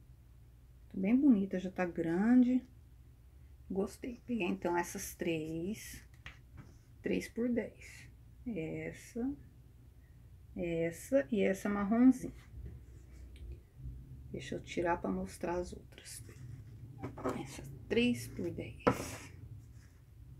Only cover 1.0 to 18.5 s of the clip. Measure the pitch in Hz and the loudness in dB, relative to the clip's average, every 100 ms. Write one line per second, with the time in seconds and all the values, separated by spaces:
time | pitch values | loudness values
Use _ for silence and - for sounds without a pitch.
1 | 190 262 294 202 196 185 185 - 180 165 | 4 8 8 8 6 0 -2 0 0 2
2 | 160 175 220 254 247 254 - - - - | 2 4 8 8 8 4 0 -12 -20 -20
3 | - - - - - - - 190 208 - | -20 -20 -20 -20 -20 -18 -4 -2 -2 -4
4 | 262 233 - 233 180 196 175 175 175 196 | -10 -8 -4 -2 0 0 0 0 -2 -6
5 | - - 170 160 156 165 180 220 - - | -10 -4 -2 0 -2 -4 -4 -6 -10 -14
6 | - - - - - - - - - - | -18 -18 -18 -18 -20 -20 -20 -20 -20 -8
7 | - 185 - 226 247 233 - - - - | -2 0 -2 -2 0 0 -2 -10 -18 -18
8 | - - - - 247 175 160 160 160 165 | -18 -20 -20 -12 -6 -4 -4 -6 -8 -10
9 | - 233 269 285 - - - - - - | -10 -6 -4 -6 -12 -20 -20 -20 -20 -20
10 | - - - - - 190 175 165 165 165 | -20 -20 -20 -20 -10 -4 0 2 0 -2
11 | - 269 277 202 196 190 202 202 196 226 | 2 2 4 4 4 2 0 0 4 10
12 | 254 247 - - - - - - - - | 10 8 0 -10 -14 -12 -12 -14 -16 -18
13 | - - - - - - - - - - | -18 -18 -18 -14 -14 -14 -16 -14 -12 -12
14 | - - - - - - - 175 175 175 | -14 -14 -10 -10 -6 -8 -4 0 2 2
15 | 196 185 190 - 175 180 180 - - - | 0 -2 -4 -4 -2 -2 -4 -8 -14 -18
16 | - - - - - - - - - - | -16 -14 -14 -14 -14 -14 -14 -16 -16 -10
17 | - - - - - - - - - 214 | -10 -6 -6 -6 -8 -12 -12 -14 0 4
18 | 247 240 - - 170 | 4 2 -4 -6 -6